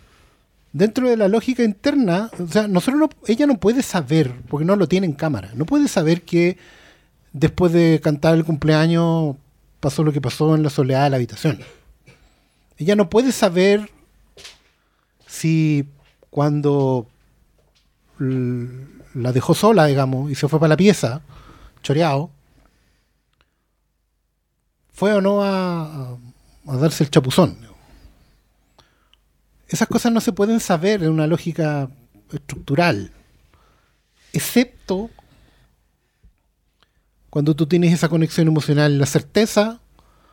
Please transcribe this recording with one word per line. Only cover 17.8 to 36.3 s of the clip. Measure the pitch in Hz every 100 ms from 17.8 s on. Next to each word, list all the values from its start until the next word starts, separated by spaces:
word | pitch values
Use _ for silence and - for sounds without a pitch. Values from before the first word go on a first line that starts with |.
| _ _ _ -
l-, | 131 131 123 123 123 127 135 - -
la | 135 120
dejó | 127 -
sola, | 165 208 214 151
digamos, | 139 131 131 143
y |
se | 135 143
fue | 156
para | 160
la | 151
pieza, | 196 185 113 135 - - - - - _
choreado, | - 143 170 139 160 _ _ _ _ _ _ _ _ _ _ _ _ _ _ _ _ _ _ _ _ _ _ _ _ _ _
fue | - 196
o | 208
no | 196 202
a, | 196 190 185 170
a, | 156 156 127 123 123 - _ _ 160
a | 131
darse | 156 -
el | 147
chapuzón. | 160 131 156 147 90 - - _ - - _ _ _ _ _ _ _ _ _ _ _ _ _ _ _ -
Esas | 165 226
cosas | 226 240
no | 226
se | 214
pueden | 190 202 226
saber | - 175 185 214
en | 160
una | 160 156
lógica | 165 - 160 156 147 135 - _ _ _
estructural, | 143 - - - 139 175 104 95 - _ _ _ _ _ _ _ _ _ _ _
excepto | 165 - 240 247 - - 190 226 _ _ _ _ _ _ _ _ _ _ _ _